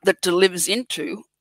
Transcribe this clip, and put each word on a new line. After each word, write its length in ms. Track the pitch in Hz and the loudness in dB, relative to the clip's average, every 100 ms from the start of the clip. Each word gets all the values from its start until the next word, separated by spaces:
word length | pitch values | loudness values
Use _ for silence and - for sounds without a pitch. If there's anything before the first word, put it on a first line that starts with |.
that 180 | 196 185 | -2 0
delivers 460 | 185 175 190 180 180 | 0 4 2 2 -2
into 560 | 214 254 - 160 208 - _ | -4 -4 -8 -8 -10 -14 _